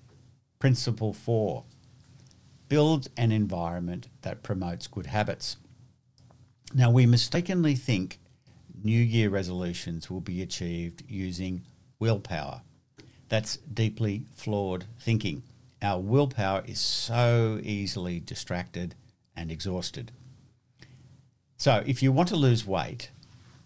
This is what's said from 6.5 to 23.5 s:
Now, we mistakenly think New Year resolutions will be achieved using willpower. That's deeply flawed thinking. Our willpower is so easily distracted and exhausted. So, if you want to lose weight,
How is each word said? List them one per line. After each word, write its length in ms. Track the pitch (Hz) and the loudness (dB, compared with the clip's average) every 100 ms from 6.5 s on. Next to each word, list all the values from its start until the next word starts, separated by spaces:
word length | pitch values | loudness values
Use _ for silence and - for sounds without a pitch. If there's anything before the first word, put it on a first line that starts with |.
| _ - | _ -2
Now, 160 | 131 120 | 4 6
we 160 | 123 120 | 8 8
mistakenly 720 | 120 - 175 175 185 156 131 | 8 4 0 0 2 2 2
think 420 | - 101 92 - _ _ _ - - 87 | 0 -2 -2 -10 _ _ _ -20 -20 -6
New 160 | 104 117 | 2 4
Year 300 | 117 113 104 | 4 4 4
resolutions 800 | 98 90 90 90 85 - 82 - | 2 -2 -4 -4 -4 -6 -8 -8
will 120 | 92 | -8
be 200 | 87 90 | -6 -6
achieved 640 | 90 - 87 85 85 82 - | -6 -6 -6 -4 -6 -10 -12
using 540 | 101 92 90 92 90 - - _ _ | -8 -6 -6 -6 -6 -10 -20 _ _
willpower. 640 | 113 104 - 82 69 - - _ _ - - - - | 0 0 -2 -6 -6 -10 -18 _ _ -20 -20 -20 -2
That's 280 | 110 110 - | -2 -2 -8
deeply 680 | - 110 110 - 110 101 - | -8 -2 -2 0 -2 -2 -8
flawed 520 | - - 104 98 92 90 - | -10 -4 -2 -2 -4 -8 -8
thinking. 440 | - 110 101 69 - - _ _ | -2 0 0 -6 -10 -20 _ _
Our 160 | 101 92 | -2 -2
willpower 640 | 98 131 143 123 95 95 - | 2 2 2 0 0 -2 -4
is 140 | - | -6
so 800 | - - - 117 120 117 113 107 | -4 -4 -2 2 4 4 2 0
easily 580 | - 104 98 98 90 87 | -4 -4 -4 -4 -6 -6
distracted 760 | - - - 90 87 85 87 - - _ _ | -8 -12 -6 -6 -6 -8 -10 -10 -20 _ _
and 160 | - 82 | -10 -8
exhausted. 640 | 82 98 90 90 - 117 - - - - _ _ _ - - - - _ _ _ - | -8 -6 -6 -6 -10 -14 -16 -20 -20 -20 _ _ _ -20 -20 -20 -20 _ _ _ -2
So, 280 | 139 110 127 | 2 4 2
if 180 | 123 | 2
you 80 | 135 | 4
want 160 | 131 175 | 4 2
to 60 | 175 | 4
lose 320 | 135 113 95 | 4 4 2
weight, 440 | 92 62 - - - - - - | -2 -2 -8 -14 -20 -20 -20 -20